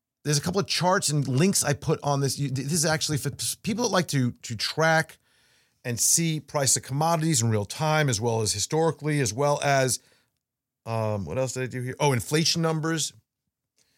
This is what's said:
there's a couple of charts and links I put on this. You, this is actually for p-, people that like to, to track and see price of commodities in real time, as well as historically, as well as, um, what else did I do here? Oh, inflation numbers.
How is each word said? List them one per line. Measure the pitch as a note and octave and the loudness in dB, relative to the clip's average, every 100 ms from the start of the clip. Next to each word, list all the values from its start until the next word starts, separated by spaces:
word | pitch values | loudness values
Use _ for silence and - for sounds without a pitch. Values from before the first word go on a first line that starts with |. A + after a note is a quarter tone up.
| _ _ | _ _
there's | C#3+ D3 | -2 -2
a | |
couple | F3 F#3 | 0 -2
of | - | -2
charts | - F3 G3 - | 0 2 2 2
and | D3 C3+ | 0 0
links | B2+ F#3 - | 2 4 2
I | D3 | 0
put | C#3 D3+ D#3 | -2 0 -2
on | C#3+ C#3 | 0 0
this. | C#3 - | 0 -2
You, | C#3 | -4
this | C3+ C#3+ | -4 -2
is | E3+ C#3+ | 0 0
actually | D#3 - D3 | 0 -2 -2
for | C#3+ | -4
p-, | - A#2 - | -6 -8 -6
people | - A3+ - | -6 -2 0
that | |
like | F#3 D3 | 0 0
to, | C#3 B2 - | 0 0 -4
to | - A2 | -10 -6
track | - - D#3+ D#3+ D#3 - _ _ _ _ _ _ B2+ | -4 2 4 4 0 -8 _ _ _ _ _ _ -8
and | A#2 | 0
see | - - E3 D#3 | 2 2 2 -2
price | - D3+ C3 B2+ | -2 0 2 0
of | |
commodities | - C#3 D#3+ E3+ D#3+ C3+ | -2 -2 2 2 2 2
in | A#2 | 2
real | G#2+ G2+ | 0 -2
time, | - D#3 D#3 C#3+ | -2 2 2 2
as | G#2 | 0
well | A#2+ A2+ | 0 0
as | G#2+ | -2
historically, | G#2 - D#3 E3 - D3 D3 | -2 -2 0 0 0 -2 0
as | A#2 | 0
well | A2 C#3+ C#3+ | 0 0 0
as, | C#3+ C#3 C3 - - _ _ _ _ _ _ _ A2+ | 2 2 2 -2 -8 _ _ _ _ _ _ _ -8
um, | A2+ G#2+ G#2 D#2+ | -4 -2 -4 -4
what | G#2 | -4
else | C3 | -4
did | B2+ | -4
I | B2+ | -6
do | B2+ | -6
here? | B2 - | -8 0
Oh, | D3 | 2
inflation | B2 - D3+ D#3+ E3+ | 2 0 0 2 0
numbers. | D#3+ D#3 D#3+ D#3+ - - _ _ _ _ _ _ _ | 0 0 -2 -2 -4 -8 _ _ _ _ _ _ _